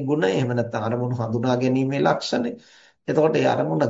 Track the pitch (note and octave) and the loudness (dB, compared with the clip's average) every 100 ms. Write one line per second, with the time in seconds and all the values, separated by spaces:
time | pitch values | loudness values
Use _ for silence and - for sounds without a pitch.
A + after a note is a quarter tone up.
0 | C3+ E3+ F#3 F3+ B2 A#2+ A#2 A#2+ G#2+ A#2+ | 2 0 2 0 0 0 -2 -2 -2 -2
1 | B2 A#2+ A2+ A#2 B2+ B2 C3 C3 C3+ C#3 | -2 -2 -2 0 2 2 2 0 0 0
2 | D#3+ D3 - - A#2 - - - - _ | 0 0 -2 -2 -4 -6 -16 -20 -20 _
3 | - D3 D#3 D3 C3 A#2+ D3 D#3+ C3+ | -2 2 2 2 2 0 0 0 -2